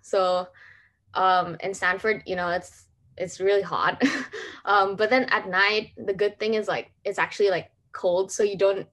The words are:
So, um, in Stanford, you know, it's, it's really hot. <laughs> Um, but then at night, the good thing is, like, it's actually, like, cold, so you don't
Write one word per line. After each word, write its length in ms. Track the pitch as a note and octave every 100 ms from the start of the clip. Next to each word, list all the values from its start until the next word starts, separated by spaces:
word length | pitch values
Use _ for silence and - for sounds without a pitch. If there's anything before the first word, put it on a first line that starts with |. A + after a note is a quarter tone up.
So, 460 | - G3+ F#3 F3+ F3+ _ - - _ _ _
um, 420 | - F#3 F#3 F3 E3+
in 140 | F#3
Stanford, 500 | F#3+ F#3 F#3 A3 G#3+ -
you 80 |
know, 140 | F#3 F3+
it's, 380 | F3+ F3+ - _ _ _ -
it's 240 | F3 -
really 220 | F#3+ G3+
hot. 400 | F#3+ C#3+ D#3 - C#4
<laughs> 40 | - - - - -
Um, 320 | - G3+ G3 F#3+
but 120 | G#3+
then 160 | B3+ B3
at 180 | G#3+ G3
night, 440 | F#3 G3+ G#3+ A3 -
the 160 | G3+
good 260 | F#3+ G#3 G#3
thing 140 | G#3+
is, 160 | A3 G3
like, 220 | D3 - _
it's 160 | G3+ G3
actually, 300 | E3 - G3+
like, 220 | F3 - _ _
cold, 380 | - F#3 F3 F#3+
so 120 | -
you 160 | G#3 F#3+
don't 280 | G3 G3 -